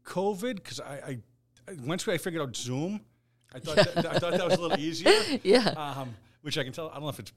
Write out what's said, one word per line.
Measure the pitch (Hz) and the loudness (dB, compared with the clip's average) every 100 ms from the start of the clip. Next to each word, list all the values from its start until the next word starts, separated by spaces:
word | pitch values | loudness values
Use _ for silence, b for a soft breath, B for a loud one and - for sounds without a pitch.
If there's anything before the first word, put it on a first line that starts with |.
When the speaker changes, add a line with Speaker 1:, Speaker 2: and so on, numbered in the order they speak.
Speaker 1:
covid | - 180 196 190 247 202 | -6 0 0 0 -4 -4
'cause | - 131 | -8 -12
I, | - 143 147 123 - _ _ _ - | -10 -10 -8 -8 -10 _ _ _ -14
I, | 170 | -8
once | 120 175 - | -4 -2 0
I | 175 | -2
figured | 190 165 | -2 -2
out | 135 | -4
Zoom, | 107 120 127 175 208 - _ _ _ _ | -4 -4 -2 -2 -4 -10 _ _ _ _
I | 131 | -12
thought | 160 151 | 2 4
Speaker 2:
Yeah. | |
Speaker 1:
that, | 175 170 160 | 6 4 0
I | - | 0
thought | 170 | 0
that | 180 175 | 0 2
was | 175 | 2
a | |
little | 170 160 | 4 2
easier. | 156 156 190 427 - 269 | 2 2 6 6 4 0
Speaker 2:
<laughs> | |
Yeah. | 185 247 196 | 6 6 6
Speaker 1:
Um, | 156 147 135 127 110 b b | -2 -6 -6 -8 -12 b b
which | 147 151 | -6 -4
I | |
can | 131 | -4
tell, | 147 156 | -6 -10
I | |
don't | 139 | -6
know | 147 | -6
if | - | -6
it's | 101 | -14